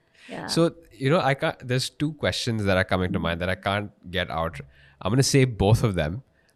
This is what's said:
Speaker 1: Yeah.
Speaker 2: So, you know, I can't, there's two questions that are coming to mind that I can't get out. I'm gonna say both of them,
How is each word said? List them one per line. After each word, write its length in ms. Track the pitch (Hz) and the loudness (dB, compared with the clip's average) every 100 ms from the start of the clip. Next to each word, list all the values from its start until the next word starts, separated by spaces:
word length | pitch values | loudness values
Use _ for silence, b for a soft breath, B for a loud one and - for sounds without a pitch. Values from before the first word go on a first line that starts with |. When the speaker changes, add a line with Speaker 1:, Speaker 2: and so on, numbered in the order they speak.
| _ B B | _ B B
Speaker 1:
Yeah. 180 | - - | -12 -4
Speaker 2:
So, 280 | - 165 - - | 0 0 -2 -18
you 180 | - 135 | -4 0
know, 100 | 175 | 2
I 140 | 131 | 2
can't, 340 | 135 160 - 127 | 0 -4 -6 -4
there's 220 | 127 - | -2 -2
two 240 | - 151 | -4 -6
questions 520 | 156 95 - - 110 98 | -2 -2 -2 -2 0 2
that 120 | 92 | 2
are 60 | |
coming 300 | 95 92 92 | 2 0 0
to 60 | 95 | 0
mind 220 | 82 85 | -2 -2
that 80 | 90 | -2
I 60 | 92 | -2
can't 360 | 101 101 104 - 92 | -2 -4 -4 -12 -8
get 180 | 90 90 | -4 -4
out. 300 | 80 82 82 - b b b | -2 -4 -6 -16 b b b
I'm 100 | 92 | 0
gonna 120 | 123 | 2
say 220 | 131 139 131 | 4 4 2
both 380 | 104 98 110 | 2 4 4
of 120 | 117 90 | 4 0
them, 260 | 76 104 - _ _ | -2 -4 -10 _ _